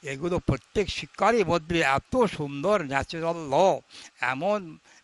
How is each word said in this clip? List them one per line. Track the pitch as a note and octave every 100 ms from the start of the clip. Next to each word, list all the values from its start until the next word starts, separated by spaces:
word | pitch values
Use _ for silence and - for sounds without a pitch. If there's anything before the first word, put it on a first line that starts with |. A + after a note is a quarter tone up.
এগুলো | C#3+ C3+ F3 F3
প্রত্যেক | - C3+ _ - G3
শিক্ষারই | - D3+ - G3 A#3
মধ্যে | F3 E3+ D#3 E3+
এত | D3 C3+ - C4 A3
সুন্দর | - C#3+ C#3+ E3 G#3
ন্যাচারাল | D3 C#3 C3 E3+ E3 E3+
ল, | D#3 C#3 F#3+ C#3 - - - _
এমন | B2 C3 F3 G#3 F3 A2 _ -